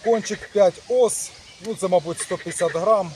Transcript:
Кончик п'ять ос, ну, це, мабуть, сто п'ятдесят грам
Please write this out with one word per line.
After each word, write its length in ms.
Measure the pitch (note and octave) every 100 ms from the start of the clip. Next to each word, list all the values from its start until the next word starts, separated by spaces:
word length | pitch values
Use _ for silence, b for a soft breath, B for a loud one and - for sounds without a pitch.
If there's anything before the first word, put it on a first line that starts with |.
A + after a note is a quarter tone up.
Кончик 460 | A3 A3+ G3 G#3 -
п'ять 300 | G#3 F#3+ - -
ос, 420 | B3 A3+ - - - - - G3+
ну, 80 |
це, 140 | G#3 F#3
мабуть, 320 | F3+ D#3 D#3+
сто 160 | - F3+
п'ятдесят 340 | F3 - E3+
грам 400 | E3 G3 G#3+ F3